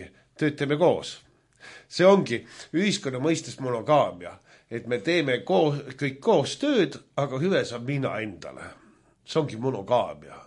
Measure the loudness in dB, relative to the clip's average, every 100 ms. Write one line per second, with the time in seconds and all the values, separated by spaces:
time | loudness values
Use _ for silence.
0 | -10 _ _ -4 -2 -2 -2 2 4 2
1 | -2 -14 _ _ _ _ -20 -20 -8 4
2 | 8 8 4 -4 -6 -20 -6 -2 0 0
3 | -4 -2 0 0 -4 -8 -4 -2 2 4
4 | 4 -2 -14 -16 _ -20 -12 -10 -4 -2
5 | 0 0 2 0 2 2 2 0 -6 -6
6 | -6 -2 2 4 2 -2 0 2 0 -2
7 | -10 -6 -4 -2 0 0 -2 -6 -4 -2
8 | -2 -4 -8 -10 -14 -14 -16 -18 _ _
9 | _ _ -6 -2 -2 -2 -4 -4 0 0
10 | 0 -6 -16 -20